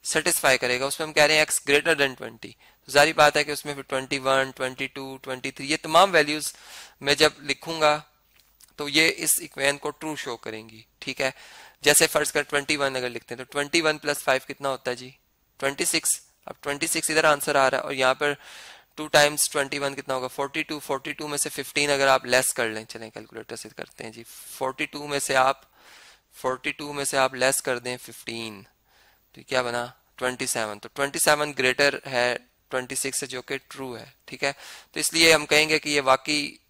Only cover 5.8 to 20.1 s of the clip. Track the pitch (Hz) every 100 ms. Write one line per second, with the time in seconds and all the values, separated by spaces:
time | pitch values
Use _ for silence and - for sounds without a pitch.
5.8 | 160 160 196 170 147 151 147 - - -
6.8 | - _ 139 147 151 - 143 139 165 160
7.8 | 151 151 - _ _ _ _ _ - -
8.8 | 147 143 160 170 160 - 160 - 139 143
9.8 | 151 - 156 147 - 117 - 110 110 110
10.8 | - _ - 127 135 - - - - _
11.8 | - 147 160 156 147 151 143 143 139 147
12.8 | 139 131 123 117 - 120 127 143 143 170
13.8 | 156 151 147 143 - 131 - 139 139 131
14.8 | - 123 127 _ _ _ _ _ 139 143
15.8 | 170 165 - - _ _ - - 143 143
16.8 | 160 165 160 156 160 147 147 139 131 131
17.8 | - 135 131 131 147 143 - - - -
18.8 | _ - 151 151 147 147 - 147 139 143
19.8 | 139 139 135